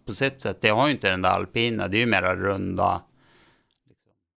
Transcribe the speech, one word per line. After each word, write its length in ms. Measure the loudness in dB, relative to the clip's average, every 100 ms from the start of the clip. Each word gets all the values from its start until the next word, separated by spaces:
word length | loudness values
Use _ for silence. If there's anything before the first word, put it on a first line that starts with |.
| -14
på 80 |
sitt 260 | -4 -4 -2
sätt. 200 | -6 -2
Det 80 | 2
har 180 | 2 2
ju 60 |
inte 180 | 0 0
den 120 | 2
där 80 | 2
alpina, 580 | 0 0 -2 -2 -2 -2
det 80 | 0
är 40 |
ju 60 | 2
mera 300 | 2 2 0
runda 640 | -2 -2 -2 0 0 0 -6 _ _ _ _ _ _ _ _ _ _ _ _